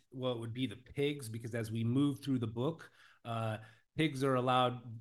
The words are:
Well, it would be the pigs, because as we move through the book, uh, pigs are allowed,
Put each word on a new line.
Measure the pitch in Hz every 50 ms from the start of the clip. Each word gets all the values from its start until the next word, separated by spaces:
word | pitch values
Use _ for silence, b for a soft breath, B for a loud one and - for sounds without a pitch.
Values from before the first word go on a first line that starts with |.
| _ _
Well, | - 131 127 127 123
it | 113
would | 113 117 110
be | 123 131 113
the | 101
pigs, | - - - - - 143 143 147 147 127 110
because | 113 113 - 117 110
as | 117 113 98
we | 110 113 113
move | 117 120 135 143 143 139 -
through | - 139 135 127
the | 117 110
book, | 101 113 123 151 165 165 - - b b b b b b -
uh, | 117 113 113 113 110 110 107 110 b b b b _ _
pigs | - 160 151 139 131 135
are | 139 131
allowed, | 127 123 127 127 127 127 123 120 120 - 127 113 117